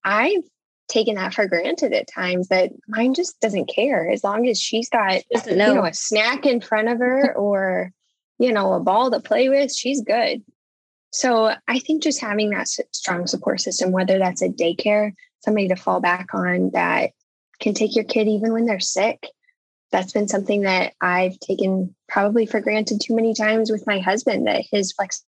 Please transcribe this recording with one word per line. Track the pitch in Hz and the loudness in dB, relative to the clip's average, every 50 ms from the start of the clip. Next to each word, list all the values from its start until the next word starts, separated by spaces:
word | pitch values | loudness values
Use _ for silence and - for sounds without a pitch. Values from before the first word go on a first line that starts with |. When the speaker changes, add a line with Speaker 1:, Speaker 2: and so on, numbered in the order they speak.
| - | -2
Speaker 1:
I've | 190 202 214 233 320 415 370 294 - _ _ _ _ _ _ _ | 0 0 2 2 2 2 0 -2 -4 _ _ _ _ _ _ _
taken | - - 233 220 226 214 | -2 0 0 0 2 0
that | 196 190 190 - | -2 -4 -4 -2
for | - 208 | -2 0
granted | 185 185 170 175 247 330 - - 226 - | 0 0 0 0 -2 -2 -2 -2 0 0
at | - - | -2 -2
times, | - - - 185 180 180 180 180 | -4 -8 -6 -4 -2 -2 -2 0
that | - 190 185 180 185 - - _ | 0 2 2 2 0 -2 -12 _
mine | - 214 220 233 254 262 | -8 -2 0 0 0 2
just | 330 359 - - _ | 0 -2 -4 -4 _
doesn't | - 220 202 190 143 - | -2 -2 0 -2 -4 -2
care. | - - 220 277 269 185 160 170 | -2 0 0 2 2 0 0 0
As | 202 165 - | -2 0 0
long | 196 202 220 240 | -2 0 0 0
as | 254 220 - | 0 0 -2
she's | - - - 220 233 - | -2 -2 -2 -4 -4 0
got, | - 233 208 190 190 - | 0 0 2 2 0 -2
Speaker 2:
She | - _ - | -2 _ -4
doesn't | 226 - 233 | -4 -2 0
Speaker 1:
you | 185 | 2
Speaker 2:
know. | 180 202 220 269 | 4 4 4 4
Speaker 1:
know, | 247 196 | 4 2
a | 165 - | 0 -4
snack | - - - 214 214 214 233 254 269 - | -6 -4 0 0 2 2 2 0 2 2
in | 294 247 240 | 2 2 2
front | - - 226 214 214 | 0 0 0 0 2
of | 233 240 233 | 0 0 0
her | 247 247 254 269 285 277 - | 0 0 2 2 2 2 2
<laughs> | |
or, | - 202 202 202 196 190 190 185 185 185 185 _ _ _ _ _ _ _ _ _ _ | 0 0 0 0 0 0 0 0 -2 -4 -6 _ _ _ _ _ _ _ _ _ _
you | 240 254 226 | 0 2 2
know, | 208 196 190 185 | 2 2 2 0
a | 180 | 2
ball | - 180 190 220 254 262 | 2 2 2 4 4 2
to | 226 - | 0 -2
play | - - 214 226 254 262 | 0 0 2 2 4 4
with, | 269 277 285 262 - | 4 2 2 0 -2
she's | - - 247 277 285 | -4 -4 -2 -2 -2
good. | 214 - 208 240 226 - - - - _ _ _ _ _ _ _ _ _ _ _ _ _ | 0 0 0 2 2 0 -2 -6 -10 _ _ _ _ _ _ _ _ _ _ _ _ _
So | - - - 254 240 226 220 220 - - _ | -6 -2 0 2 4 4 4 2 0 -2 _
I | - 240 254 | -2 -2 -2
think | - - 311 311 | 0 -2 -2 0
just | - 311 269 - | 0 -2 -2 -2
having | - 214 208 208 214 208 | -4 -4 -2 -2 0 0
that | 202 190 | -2 -4
s-, | - - - - - _ | -4 -6 -6 -6 -6 _
strong | - - - - 180 175 180 | -8 -10 -6 -4 -4 -4 -2
support | 180 - - - - - 190 | -4 -4 -4 -2 -2 -2 -2
system, | - 196 185 - - 185 | -4 -4 -2 -2 0 0
whether | 185 185 185 190 190 | 0 0 2 2 2
that's | 190 190 180 180 - | 2 2 0 0 -2
a | 190 180 | -2 -4
daycare, | 196 - 170 170 165 - - 208 208 208 214 208 196 _ - _ _ _ | -2 0 -2 -2 -2 0 0 2 2 2 0 0 -4 _ -20 _ _ _
somebody | - - 214 214 196 | -2 0 0 2 2
to | 185 185 | 0 -2
fall | 185 - - 185 180 | -2 0 0 0 2
back | - 175 180 180 185 - - | 2 0 0 -2 -4 -8 -4
on | 196 180 180 180 180 185 185 | -2 0 0 2 2 0 0
that | - 175 175 175 - - - - _ _ _ _ _ _ _ _ _ _ | 0 0 0 0 0 0 0 -2 _ _ _ _ _ _ _ _ _ _
can | - 220 202 | -2 -2 0
take | - 220 214 - | 0 -2 0 0
your | 233 220 | -2 -2
kid | - - 226 214 | 0 0 0 2
even | 214 214 208 214 226 226 | 2 2 0 0 0 0
when | 226 233 | 0 0
they're | 233 214 185 | 0 0 -2
sick. | 196 - - 190 196 226 - _ - - _ _ _ _ _ _ _ _ _ _ _ _ | -4 -4 -2 0 0 0 -2 _ -12 -18 _ _ _ _ _ _ _ _ _ _ _ _
That's | - 185 185 190 - | -2 -2 -2 0 -2
been | 214 208 | -2 -2
something | 202 - 196 196 196 208 202 | 0 -2 -4 0 0 0 0
that | 202 190 185 185 180 - - _ | 2 2 2 0 0 -2 -4 _
I've | 175 180 180 180 185 185 185 - | -2 0 2 2 0 0 -2 -8
taken | - - 196 - - 190 190 190 185 185 - _ _ | -6 -6 -2 0 0 0 0 0 -2 -4 -8 _ _
probably | - - 202 196 208 214 233 220 | -4 -2 0 2 2 2 2 0
for | 214 - 220 | 2 -2 -2
granted | 202 214 214 214 214 - 220 208 | -2 0 0 0 -2 -2 -2 -4
too | - - 226 | -2 0 0
many | 226 226 226 220 | 2 2 0 0
times | 226 214 214 220 220 220 220 | 0 0 0 2 2 2 0
with | 220 214 - | -2 -4 -2
my | 226 202 196 | -2 -2 0
husband, | 185 185 196 226 - 262 208 190 - | 0 0 0 2 0 0 0 0 0
that | - 104 - - - | 0 0 -2 -2 0
his | - 202 190 185 | 0 0 0 -2
flexibility | - - 196 190 - - _ _ _ | -4 -6 -6 -6 -6 -14 _ _ _